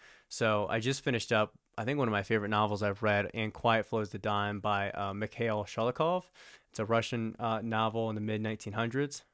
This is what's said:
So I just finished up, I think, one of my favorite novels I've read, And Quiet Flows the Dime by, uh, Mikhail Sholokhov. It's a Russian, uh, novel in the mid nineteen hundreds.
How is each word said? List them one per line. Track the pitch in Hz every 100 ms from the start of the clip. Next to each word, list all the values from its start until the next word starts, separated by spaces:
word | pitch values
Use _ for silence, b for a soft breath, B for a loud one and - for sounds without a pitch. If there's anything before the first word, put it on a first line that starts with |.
| b b b
So | - 113 104 101
I | 113
just | 117 135
finished | - 117 -
up, | 110 107 - _ -
I |
think, | 113 143
one | 120
of |
my | 101
favorite | 98 110 104
novels | 107 107 104
I've | 104 98
read, | 107 101 101
And | 110 107
Quiet | - 120 113 104
Flows | 113 104
the | 101
Dime | 107 101 104 104
by, | 104 101 98
uh, | - 98
Mikhail | 98 107 - 117 107 101
Sholokhov. | - 117 - 160 180 - - B B B
It's | -
a | 107
Russian, | 113 117 120 113 -
uh, | 117 110
novel | 113 110 110 113 113
in | 107
the |
mid | 107 107
nineteen | 110 107 107
hundreds. | 104 117 127 143 - -